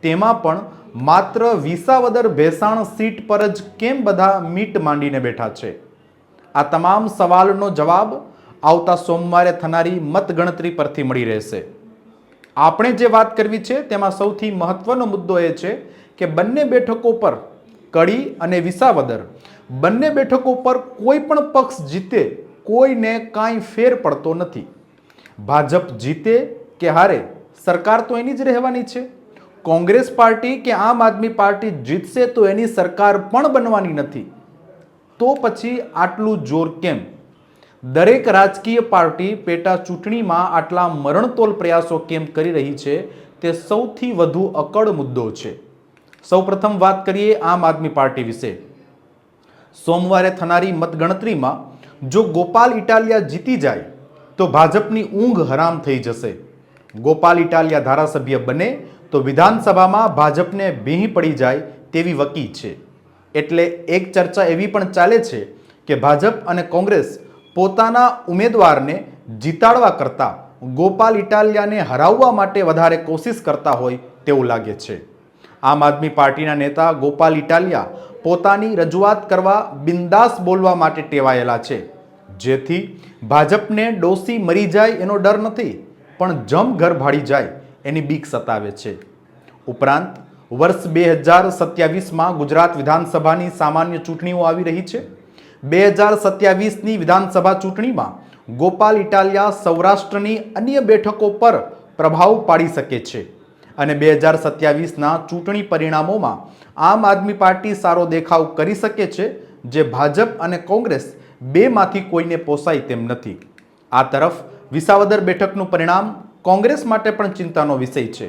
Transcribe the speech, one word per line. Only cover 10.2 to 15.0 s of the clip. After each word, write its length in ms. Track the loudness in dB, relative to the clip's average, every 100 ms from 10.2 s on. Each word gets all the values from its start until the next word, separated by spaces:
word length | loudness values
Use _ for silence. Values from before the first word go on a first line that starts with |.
| -2 -2 -2 -2 -8 -4
પરથી 260 | -4 -4 -4
મળી 200 | -2 -2
રહેશે. 320 | -4 -6 -12 -12 -20 -20 _ _ _ _ _ _ 2
આપણે 360 | 2 4 0 2
જે 100 | 4
વાત 180 | 4 4 2
કરવી 240 | -2 -2 -4
છે, 120 | -6 -4
તેમાં 220 | -2 -2 -2
સૌથી 320 | -4 -4 -6 -4
મહત્વનો 480 | -4 -4 -2 -2